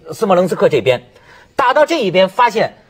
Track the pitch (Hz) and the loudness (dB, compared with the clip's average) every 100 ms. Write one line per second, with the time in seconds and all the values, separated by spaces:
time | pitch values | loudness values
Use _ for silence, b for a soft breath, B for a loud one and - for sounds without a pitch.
0 | - 156 208 180 185 185 175 135 117 120 | -16 -6 0 0 0 0 0 0 -2 -4
1 | - b b b b - 262 269 - 330 | -6 b b b b -2 0 2 0 0
2 | 214 180 190 214 240 220 156 - | -2 0 0 2 0 0 -4 -6